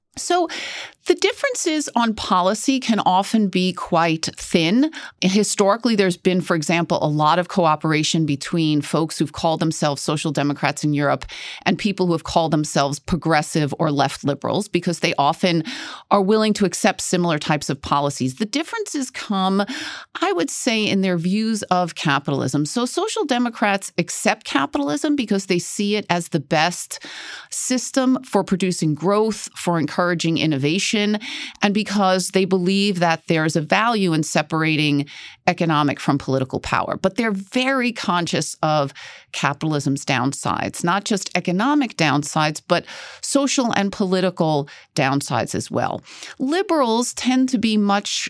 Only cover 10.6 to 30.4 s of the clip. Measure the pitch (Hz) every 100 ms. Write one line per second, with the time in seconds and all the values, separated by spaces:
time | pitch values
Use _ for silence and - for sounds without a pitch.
10.6 | 143 147 151 147 143 135 - - - -
11.6 | - 180 208 190 185 165 - 170 160 156
12.6 | 151 151 143 143 - 170 160 156 160 165
13.6 | 147 - 160 143 139 - - 143 117 135
14.6 | 208 175 175 170 170 - 143 165 185 170
15.6 | 156 - - - - 202 190 220 214 208
16.6 | 190 - 202 185 - 180 175 160 - 151
17.6 | - 135 - 143 143 - 131 131 214 277
18.6 | - 453 415 294 254 - - 196 190 196
19.6 | 202 277 - - - - 349 349 302 -
20.6 | 254 220 208 196 190 180 170 208 220 214
21.6 | - 180 175 - 151 139 147 139 127 139
22.6 | 151 240 254 - 440 440 330 240 240 233
23.6 | 208 196 - - 175 - 208 220 - 277
24.6 | 277 294 285 294 311 285 220 196 - 180
25.6 | - - 202 208 - 175 170 165 - 156
26.6 | 165 - - - - - - - - -
27.6 | - 247 - 269 254 262 - 202 180 180
28.6 | 190 175 156 147 175 208 220 208 - -
29.6 | - 170 165 - 180 175 165 165